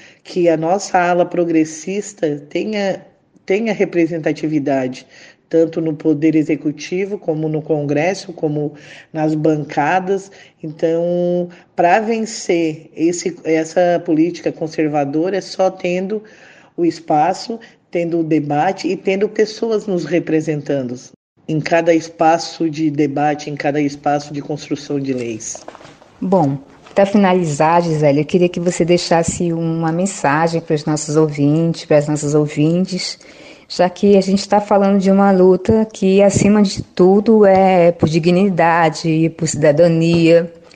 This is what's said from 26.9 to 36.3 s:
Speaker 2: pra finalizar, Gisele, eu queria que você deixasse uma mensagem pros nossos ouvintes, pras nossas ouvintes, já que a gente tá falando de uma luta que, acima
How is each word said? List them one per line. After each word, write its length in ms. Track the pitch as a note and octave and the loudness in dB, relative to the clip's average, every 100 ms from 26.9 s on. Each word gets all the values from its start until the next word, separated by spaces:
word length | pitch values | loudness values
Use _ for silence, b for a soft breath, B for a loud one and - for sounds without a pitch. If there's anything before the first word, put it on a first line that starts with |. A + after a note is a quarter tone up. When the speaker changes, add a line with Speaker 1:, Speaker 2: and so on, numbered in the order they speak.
Speaker 2:
pra 100 | - | 0
finalizar, 800 | - G#3+ F#3+ F#3 E3+ C#3+ D#3 F3 | 2 4 4 2 0 0 2 2
Gisele, 380 | E3+ D#3 D3+ C#3 | 2 2 2 2
eu 40 | |
queria 240 | D3 F#3 F3 | 0 0 0
que 100 | F3 | 0
você 240 | E3+ E3+ | -4 -2
deixasse 720 | E3+ F3 - E3+ E3+ - F3 | 2 0 2 0 0 -2 -4
uma 400 | E3 E3 E3 E3 | -2 -2 -2 -2
mensagem 680 | E3+ G3 - C#3+ C#3+ E3 E3 | -2 -4 -2 -2 0 0 -2
pros 240 | - D3+ D#3 | -2 -4 -2
nossos 300 | D3+ - D3+ | -4 0 0
ouvintes, 680 | D#3 D3 C#3+ D3+ E3 D#3+ | 2 2 2 2 0 -4
pras 240 | - D3+ D3 | 2 2 2
nossas 260 | D3+ D3 | -2 0
ouvintes, 840 | D3+ D3 D3 D#3 E3+ F#3 F3+ - - B B B B - | 0 0 0 0 0 -2 -6 -8 -12 B B B B -10
já 220 | - F3+ | -2 -2
que 260 | F3+ G3+ G3+ | 2 4 4
a 60 | |
gente 260 | F#3+ G3 - | 4 -2 0
tá 100 | G3+ | 0
falando 400 | G#3 G3+ G3 G3+ | 2 2 2 2
de 120 | F#3+ | 4
uma 220 | G3 G3 | 4 4
luta 540 | F#3+ F#3 F#3 - A3 A3 | 6 6 4 2 0 0
que, 300 | - F#3+ F#3+ | -2 2 4
acima 400 | G3+ | 4